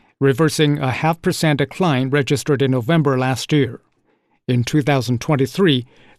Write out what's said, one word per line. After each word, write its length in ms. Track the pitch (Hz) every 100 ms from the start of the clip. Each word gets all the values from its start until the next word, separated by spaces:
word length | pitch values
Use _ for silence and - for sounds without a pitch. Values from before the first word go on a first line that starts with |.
| _ -
reversing 600 | 135 127 160 - 151 147
a 140 | 131
half 280 | 120 160 165
percent 380 | 185 165 160 143
decline 500 | 139 - 185 127 131
registered 540 | 143 120 139 - 135
in 80 | 135
November 480 | 131 110 165 147 127
last 340 | 131 123 -
year. 300 | 151 120 117 _ _ _ _ _ _ -
In 140 | 127
two 180 | 117 151
thousand 400 | 135 135 120 120
twenty-three, 640 | - 143 131 - 190 131 117 _ -